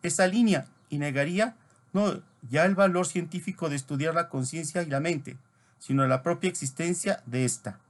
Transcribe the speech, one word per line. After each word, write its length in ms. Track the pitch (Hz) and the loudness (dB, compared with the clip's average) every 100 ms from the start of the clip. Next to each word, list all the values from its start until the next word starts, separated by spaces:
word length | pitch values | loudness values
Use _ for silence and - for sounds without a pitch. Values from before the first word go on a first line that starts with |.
esa 260 | 175 - 185 | -4 2 2
línea 380 | 214 233 160 - _ _ | 6 4 4 -2 _ _
y 80 | 147 | -4
negaría 600 | 143 135 143 180 226 - _ _ _ | -2 0 0 0 0 -2 _ _ _
no 300 | 190 202 - - _ 120 | 0 0 -2 -10 _ -4
ya 160 | 139 180 | 2 4
el 100 | 196 | 6
valor 300 | 196 180 175 | 4 4 0
científico 640 | 180 170 180 185 - 165 | -2 -4 -8 -8 -6 -4
de 80 | 143 | -4
estudiar 380 | 135 143 156 | -4 -2 0
la 160 | 165 165 | 0 -2
conciencia 520 | 139 127 160 156 180 | -4 -4 -6 -4 -4
y 40 | 165 | -2
la 140 | 139 | -2
mente, 380 | 160 160 135 127 _ _ _ _ | -2 -2 -6 -16 _ _ _ _
sino 280 | - 135 135 | -2 2 4
la 140 | 131 | 2
propia 260 | 165 170 185 | 0 -2 -2
existencia 720 | 175 135 - 170 175 196 196 - | -2 -8 -4 -2 -2 -2 -4 -4
de 180 | 123 | -2
ésta. 360 | 127 - 117 98 _ | -2 -2 -8 -12 _